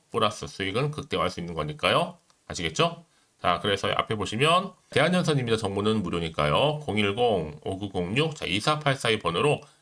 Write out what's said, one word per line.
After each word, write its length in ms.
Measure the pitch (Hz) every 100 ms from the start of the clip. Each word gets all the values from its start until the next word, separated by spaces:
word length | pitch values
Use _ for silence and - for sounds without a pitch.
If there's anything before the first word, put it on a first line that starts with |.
| _
플러스 340 | 120 110 - -
수익은 460 | - 98 104 147
극대화할 400 | 147 - 90 85
수 80 | 90
있는 160 | 85 80
거니까요. 640 | 76 76 87 123 180 - _ _ -
아시겠죠? 580 | - 170 - 165 165 - _ _ _
자, 180 | 92 85
그래서 240 | 104 98 101
앞에 260 | - -
보시면 600 | 110 95 107 151 175 202 - _
대한전선입니다. 680 | 117 156 180 160 147 120 110
정보는 460 | 101 101 104 110
무료니까요. 800 | 87 85 82 78 76 78 139 151
공일공 800 | - 104 101 101 120 98 78 76
오구공육, 720 | - 95 101 92 87 117 160 147
자, 100 | 78
이사팔사 640 | 95 127 151 147 131 120
이 80 | 110
번호로 440 | 87 85 135 139 - _